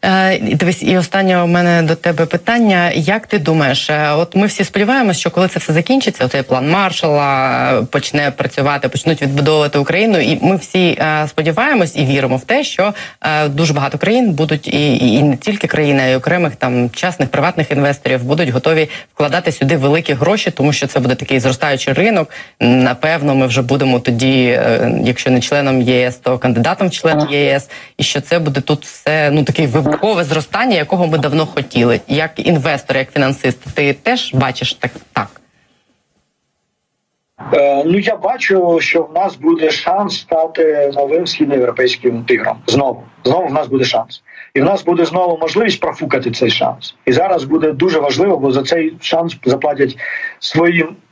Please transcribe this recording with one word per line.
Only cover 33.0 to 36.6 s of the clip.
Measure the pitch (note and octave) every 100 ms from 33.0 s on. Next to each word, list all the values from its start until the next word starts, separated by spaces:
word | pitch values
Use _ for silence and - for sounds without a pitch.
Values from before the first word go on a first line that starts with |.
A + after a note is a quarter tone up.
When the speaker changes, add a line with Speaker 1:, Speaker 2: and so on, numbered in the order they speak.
| C3
Speaker 1:
фінансист, | D3+ C3+ C#3 C3 A#2+ - -
ти | C#3+
теж | C#3 - B3 -
бачиш | C3 C3+ B2+ A#2+
так? | - C3+ - -
Так. | - G2+ - _ _ _ _ _ _ _ _ _ _ _ _